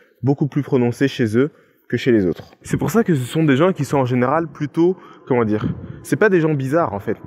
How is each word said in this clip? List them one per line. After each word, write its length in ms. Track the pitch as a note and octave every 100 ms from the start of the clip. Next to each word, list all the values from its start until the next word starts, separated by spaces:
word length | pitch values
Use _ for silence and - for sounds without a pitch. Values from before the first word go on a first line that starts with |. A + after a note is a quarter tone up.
| _ _
beaucoup 260 | B2+ C#3+ D3
plus 120 | D3+
prononcé 480 | C3 C3+ A#2+ A#2 C#3
chez 300 | - A#2 A2+
eux 120 | D3 - _ _ _
que 80 | A#2+
chez 160 | C3+
les 140 | A#2 F2+
autres. 240 | D2+ - _
C'est 160 | - -
pour 140 | C#3
ça 140 | G3+
que 100 | A3+
ce 100 | D3
sont 180 | B2 D#3
des 140 | D#3+ C3
gens 160 | F3+
qui 140 | F#3 C#3
sont 100 | C#3+
en 80 |
général 440 | B2+ B2+ B2 D#3 E3
plutôt, 500 | - D3 - E3+ F#3 - - -
comment 200 | B2 A2
dire, 180 | G#2+ - - - -
c'est 140 | - -
pas 120 | G#3+
des 140 | F#3
gens 100 | D#3+
bizarres 400 | D3 C3 D#3+ C#3+
en 60 | G2
fait, 180 | A2+ G2